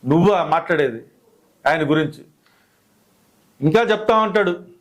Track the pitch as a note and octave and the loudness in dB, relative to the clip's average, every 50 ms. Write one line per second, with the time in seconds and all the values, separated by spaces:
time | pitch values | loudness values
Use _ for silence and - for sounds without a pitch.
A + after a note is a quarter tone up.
0 | - B2+ D3 E3 E3+ G3+ G#3 F3+ E3 D3+ D#3 E3 E3 - F3 D3+ C#3+ C3 A2+ A2+ | 0 0 2 4 4 4 2 2 0 -2 -2 -2 0 -2 -2 0 0 -2 -4 -8
1 | - _ _ _ _ _ _ _ _ _ _ _ _ C3+ D#3 E3 D#3 C#3 D#3 D#3 | -16 _ _ _ _ _ _ _ _ _ _ _ _ -2 0 0 0 0 0 0
2 | D#3 C#3+ - - - _ _ _ _ _ _ _ _ _ _ _ _ _ _ _ | -2 -4 -8 -14 -20 _ _ _ _ _ _ _ _ _ _ _ _ _ _ _
3 | _ _ _ _ _ _ _ _ _ _ _ _ C3+ D3+ D#3 A3 A#3 G#3 G#3+ G#3+ | _ _ _ _ _ _ _ _ _ _ _ _ -2 0 2 2 0 0 -2 -2
4 | - - A3+ A3 A3 G#3 F#3 G#3+ G3+ F3+ F3 - - - - _ | 0 0 0 2 0 0 0 0 0 -2 -4 -6 -12 -20 -20 _